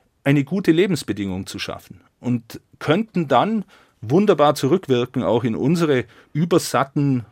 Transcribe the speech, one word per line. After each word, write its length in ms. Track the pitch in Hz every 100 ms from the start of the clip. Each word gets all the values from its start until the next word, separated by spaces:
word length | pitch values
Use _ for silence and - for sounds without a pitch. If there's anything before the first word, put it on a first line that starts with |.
| _ _
eine 220 | 139 143
gute 260 | 139 196 185
Lebensbedingung 760 | 160 202 165 - 104 98 92 95
zu 120 | 98
schaffen. 440 | - - - 104 _ _
Und 400 | 123 120 - - - -
könnten 480 | - 175 220 180 143
dann 380 | 123 175 220 - _ _ _
wunderbar 520 | 110 165 208 151 147
zurückwirken, 680 | 143 135 185 - 123 120 131
auch 220 | 90 117
in 120 | 120 92
unsere 480 | 127 170 160 127 - - _
übersatten, 880 | 147 170 170 - 123 127 147 143 127 110